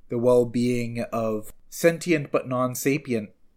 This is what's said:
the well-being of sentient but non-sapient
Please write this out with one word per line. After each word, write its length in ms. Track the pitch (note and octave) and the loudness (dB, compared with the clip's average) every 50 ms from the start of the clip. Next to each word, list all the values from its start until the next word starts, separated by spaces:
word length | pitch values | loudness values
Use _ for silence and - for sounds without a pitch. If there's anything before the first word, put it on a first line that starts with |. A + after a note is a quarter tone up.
| - - | -12 -6
the 100 | B2 A#2+ | -4 0
well-being 880 | A#2+ B2 B2 B2 B2 A#2+ A#2+ A#2+ A#2+ B2 B2 A#2+ A#2+ A#2 A#2 A#2+ A2+ - | 4 6 6 6 4 2 0 0 0 0 0 -2 -2 -4 -4 -6 -6 -4
of 400 | A2 A2+ A2+ A2 A2 G#2+ - - - - - - | -4 -2 -2 -2 -2 -4 -6 -10 -16 -20 -20 -16
sentient 640 | - - - E3+ E3 E3 - F3+ D#3+ D3+ C#3 - | -8 2 2 2 2 2 0 0 0 0 0 -2
but 180 | - - - B2 | -2 -2 -2 -2
non-sapient 840 | B2+ B2 B2+ B2 B2 - - C#3 C3+ D3+ - C3 A#2 G#2+ G#2 - - _ - - _ | -2 -2 -2 -2 -2 0 0 0 0 0 -2 -4 -4 -4 -4 -6 -16 _ -20 -20 _